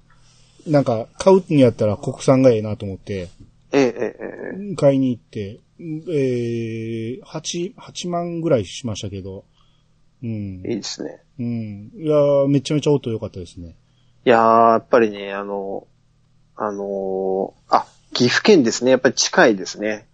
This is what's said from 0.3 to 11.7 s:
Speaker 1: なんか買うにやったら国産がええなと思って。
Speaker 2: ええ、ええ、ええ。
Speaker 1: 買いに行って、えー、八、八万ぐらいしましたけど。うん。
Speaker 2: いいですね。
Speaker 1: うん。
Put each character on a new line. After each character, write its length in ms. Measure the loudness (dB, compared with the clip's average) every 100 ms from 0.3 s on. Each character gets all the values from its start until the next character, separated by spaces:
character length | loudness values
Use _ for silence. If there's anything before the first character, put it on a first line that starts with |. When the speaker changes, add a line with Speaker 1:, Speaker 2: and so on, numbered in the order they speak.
| _ _ _ 0
Speaker 1:
な 140 | 0
ん 20 |
か 240 | 2 -2 -4 -2
買 160 | 4
う 100 | 4 4
に 120 | 4
や 80 | 4
っ 40 |
た 120 | 4 0
ら 100 | -2
国 240 | -6 -2
産 220 | 2 6
が 100 | 6
え 60 | 4
え 40 |
な 140 | 0 -6
と 100 | -8
思 100 | -10
っ 20 |
て。 320 | -8 -8 -8 -14 -20 _ _
Speaker 2:
え 80 | 0
え、 20 |
え 0 |
え、 340 | 0 0 -6 -6 -12 -12 -12 -10 -10
え 40 |
え。 40 | 2
Speaker 1:
買 200 | 2 4
い 40 |
に 120 | 0
行 80 | -4
っ 20 |
て、 380 | _ -10 -10 -12 _ -18
え 1400 | -12 -10 -4 -2 0 -2 -2 -4 -6 -8 -8 -8 -8 -10
ー、 20 |
八、 500 | -12 -12 -10 -8 -8 -10
八 300 | -18 -12 -8
万 320 | -6 -6 -6
ぐ 80 | 0
ら 80 | 0
い 80 | 0
し 200 | -8 -8
ま 100 | -8
し 40 |
た 80 | -10
け 120 | -10
ど。 240 | -12 -14 -18 _ _ _ _ _ _ _
う 40 | -10
ん。 20 |
Speaker 2:
い 300 | -8 -8 -10
い 120 | -8 -8
で 80 |
す 200 | -8 -12
ね。 180 | -12 -14 _ -10
Speaker 1:
う 40 |
ん。 480 | -6 -6 -8